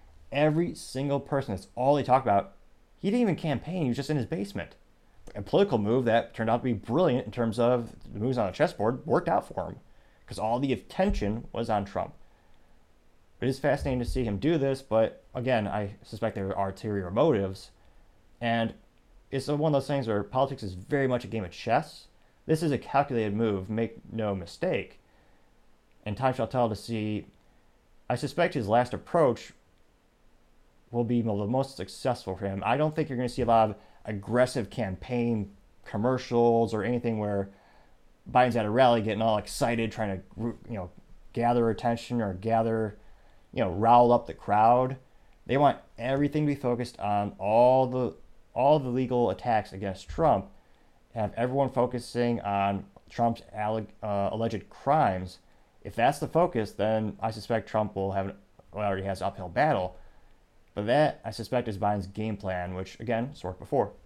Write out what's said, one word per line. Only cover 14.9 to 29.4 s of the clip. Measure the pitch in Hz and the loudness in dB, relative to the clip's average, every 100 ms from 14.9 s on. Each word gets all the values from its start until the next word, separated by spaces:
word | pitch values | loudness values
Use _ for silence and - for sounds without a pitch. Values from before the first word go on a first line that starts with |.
| 110 113 - - | 2 2 0 -12
again, | 131 123 120 104 | -6 0 0 0
I | 104 101 101 | -4 -6 -10
suspect | - 110 113 101 | -14 -4 -4 -2
there | 95 98 | -4 -2
are | 98 | -2
ulterior | 95 110 101 90 | -2 -4 -2 -2
motives. | 107 160 113 95 98 - _ - - - _ _ - | 2 4 4 0 -6 -16 _ -20 -20 -20 _ _ -6
And | 117 117 113 - _ _ _ - - | -2 0 -2 -6 _ _ _ -20 -8
it's | 135 143 | -6 -2
one | 147 156 | 0 2
of | |
those | 139 135 | 0 0
things | 143 113 | -2 0
where | 104 | -2
politics | 98 131 135 135 | 0 0 0 -2
is | 101 92 | -10 -10
very | 101 143 135 | -4 0 0
much | 123 - | 0 -4
a | |
game | 110 | -6
of | 87 | -8
chess. | - 117 127 156 - - _ _ _ - | -8 0 0 0 -14 -20 _ _ _ -2
This | 156 | 0
is | 165 | 2
a | 123 | -2
calculated | - 135 143 117 107 104 | 0 0 2 0 0 0
move, | 113 98 95 | 0 0 -2
make | 110 113 - - | -4 -4 -6 -12
no | 113 107 95 | -4 -2 -4
mistake. | 82 - 180 120 - - _ _ _ _ _ _ _ _ _ _ 107 | -6 -6 -2 -2 -6 -16 _ _ _ _ _ _ _ _ _ _ -8
And | 101 | -2
time | 131 123 | 0 0
shall | 113 | -2
tell | 131 120 | 0 0
to | 104 | -2
see. | - 113 107 107 - _ _ _ _ _ _ _ - | -6 -4 -4 -4 -8 _ _ _ _ _ _ _ -6
I | 123 | -4
suspect | 143 - 175 | -2 0 0
his | 139 101 | 0 2
last | 117 120 | 2 2
approach | 90 - 175 139 117 | -4 -2 4 4 2